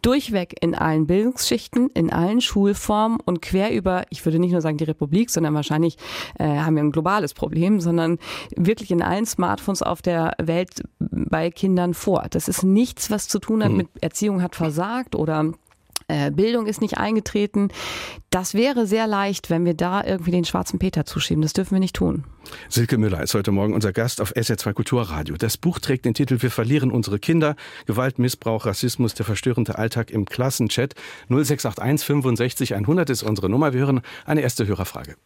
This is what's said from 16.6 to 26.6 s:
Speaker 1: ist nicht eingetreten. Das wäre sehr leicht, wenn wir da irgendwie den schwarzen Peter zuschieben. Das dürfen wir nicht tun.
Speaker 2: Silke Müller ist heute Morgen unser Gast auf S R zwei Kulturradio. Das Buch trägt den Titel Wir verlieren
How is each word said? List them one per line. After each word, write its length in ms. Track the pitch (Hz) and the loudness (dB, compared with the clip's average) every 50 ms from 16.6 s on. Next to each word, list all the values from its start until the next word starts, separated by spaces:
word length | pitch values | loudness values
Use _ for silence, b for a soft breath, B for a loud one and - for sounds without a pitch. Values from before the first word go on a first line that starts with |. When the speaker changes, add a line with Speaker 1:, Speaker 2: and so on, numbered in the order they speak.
| 220 | 0
Speaker 1:
ist 160 | 208 208 - | -2 -2 -2
nicht 160 | 226 190 - | -2 -2 0
eingetreten. 720 | - - 208 220 220 208 - - 208 208 202 - 202 202 196 B B B B B B B B B B - _ | -2 0 0 0 0 -2 0 0 0 0 0 2 0 0 0 B B B B B B B B B B -6 _
Das 240 | - 185 185 - - | -4 -2 -2 -2 0
wäre 320 | 202 233 277 277 240 226 | 2 2 4 4 2 2
sehr 200 | 190 208 220 226 | 2 2 0 2
leicht, 440 | 220 208 196 202 202 196 - - - | 0 0 0 0 -2 -2 -6 -2 -2
wenn 160 | 170 165 175 | 0 2 2
wir 80 | 175 170 | 0 0
da 280 | 160 175 180 185 202 | 0 0 0 0 -2
irgendwie 280 | - - 190 185 165 175 | 0 0 -2 -2 0 0
den 160 | 170 180 170 | 0 2 0
schwarzen 320 | - - 185 185 - - - | 0 -2 -2 -2 -2 -4 -2
Peter 260 | - 185 - 156 143 | -2 0 0 0 -2
zuschieben. 380 | - - 156 - - 165 151 | -2 -2 -4 -2 0 2 2
Das 100 | 156 156 | 0 2
dürfen 200 | - - 190 - | 0 -2 0 2
wir 80 | 190 190 | 2 0
nicht 160 | 190 180 - | 0 0 0
tun. 280 | - 185 170 147 156 139 - - B B B B B B B | -2 -2 0 0 -2 -6 -8 -16 B B B B B B B
Speaker 2:
Silke 260 | - 120 120 113 127 | 0 0 2 4 4
Müller 260 | 117 110 107 92 78 | 2 4 2 0 -2
ist 120 | 69 - - | -2 0 0
heute 180 | 107 98 - | 0 2 2
Morgen 220 | 98 98 101 107 92 | 2 2 2 2 0
unser 180 | 101 104 101 | 2 0 0
Gast 300 | 92 - 113 123 - - | 0 0 -2 -2 -2 -2
auf 100 | 101 98 - | -4 -2 -2
S 140 | 123 113 - | -2 0 0
R 80 | 117 | -2
zwei 160 | - - 107 | -2 -2 -4
Kulturradio. 640 | 101 - 110 - - 120 117 87 78 76 76 73 76 | -2 -2 -2 0 0 0 0 -2 -4 -6 -6 -6 -4
Das 220 | 82 - 110 - - | -2 -2 -2 -2 0
Buch 200 | - 170 175 - | 0 -2 -2 0
trägt 260 | - - 135 131 - | -2 -2 -2 0 2
den 80 | 123 110 | 0 2
Titel 240 | - 143 127 131 117 | 2 2 0 2 0
Wir 100 | 131 123 | 0 0
verlieren 400 | - - | 0 0